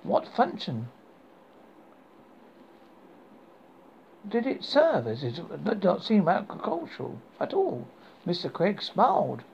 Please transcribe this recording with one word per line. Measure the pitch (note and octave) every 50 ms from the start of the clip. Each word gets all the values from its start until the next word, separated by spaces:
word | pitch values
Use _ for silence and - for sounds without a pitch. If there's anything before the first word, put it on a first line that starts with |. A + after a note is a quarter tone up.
| -
"What | - - - - -
function | - - B3 - - G#3+ - - B2+ A2+ A#2 A#2+ - - - - - - - - - - - - - - - - - - - - - - - - - - - - - - - - - - - - - - - - - - - - - - - - - - - - - - - - - - - - - - - - - - - G#3
did | G3 A#3 A#3
it | C4+ - - -
serve?" | - - C#4 D#4 E4 D4 G3+ A#2 A#2
As | A2 B2 C#3+
it | A#2+ A#2+ D#3 - - - - D3
did | G3+ A3+ G#3
not | F#3+ F#3 F3 - -
seem | - A3+ G#3 F3+ D#3
agricultural | F3+ G3+ G3+ - - - - - - E4+ E4 - - - - - - - - - - -
at | - - -
all. | G4 G4 F4 - B2 - - - - - - - - -
Mister | F3 F3 E3+ - D3
Craig | - - E3+ G3 G3+ G3
smiled. | - - - E3 G#3+ B3+ F#3+ - - C3 B2+ A#2+ - -